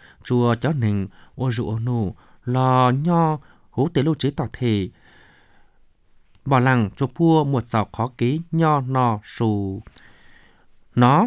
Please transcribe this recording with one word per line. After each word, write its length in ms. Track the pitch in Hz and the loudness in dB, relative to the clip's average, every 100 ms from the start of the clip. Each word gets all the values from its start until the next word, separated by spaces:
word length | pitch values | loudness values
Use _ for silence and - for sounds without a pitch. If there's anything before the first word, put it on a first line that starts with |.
| - - | -20 -14
chùa 320 | - 123 120 117 | -4 0 0 0
chó 160 | 127 | -2
nình, 360 | 151 110 101 95 - - - | -2 0 -2 -4 -10 -18 -6
uốn 160 | 131 | -4
rù, 140 | 117 90 | -4 -4
uốn 200 | 113 120 | -4 -4
nụ, 280 | 120 95 - - - - | -2 -4 -6 -18 -14 -4
lò 440 | 127 131 127 127 | 0 2 2 2
nho, 480 | 131 160 170 160 151 - _ _ | 2 0 2 0 -2 -10 _ _
hú 180 | - 147 | -4 -2
tế 80 | 165 | 0
lưu 140 | 143 151 | -2 -2
trí 160 | 165 | -4
tỏ 140 | 156 123 | -4 -8
thể. 360 | - 123 104 90 - _ - _ _ _ - - _ _ _ _ - _ _ - | -4 -2 -2 -4 -10 _ -20 _ _ _ -20 -20 _ _ _ _ -20 _ _ 0
Bỏ 140 | 135 | 2
làng, 300 | 127 127 101 - | 4 2 0 -2
chùa 120 | 139 | -6
pua, 360 | - 170 160 | 0 2 2
một 240 | 139 135 113 | 2 -2 -2
dạo 200 | 110 101 | -2 -2
khó 180 | - 120 - | -4 -6 -2
ký, 240 | 120 156 170 | -2 -2 -4
nho 300 | 160 160 147 | 0 2 2
nò, 380 | 127 131 123 104 | 0 0 0 -2
sù. 580 | - - 113 104 98 98 - - - - - - - _ _ - - - | -6 -4 -2 0 -4 -8 -14 -20 -20 -20 -20 -20 -20 _ _ -20 -4 4
Nó, 300 | 123 147 | 4 4